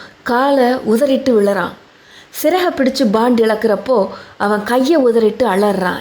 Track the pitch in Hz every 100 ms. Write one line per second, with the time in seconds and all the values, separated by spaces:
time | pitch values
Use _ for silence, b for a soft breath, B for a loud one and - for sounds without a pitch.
0 | B B - 240 277 277 240 254 - 226
1 | 285 269 269 220 202 196 175 - - B
2 | B B B - 302 359 359 269 262 -
3 | 240 220 233 233 220 214 226 196 - 247
4 | - B B B 202 208 202 247 262 330
5 | 247 226 214 214 240 185 208 190 180 180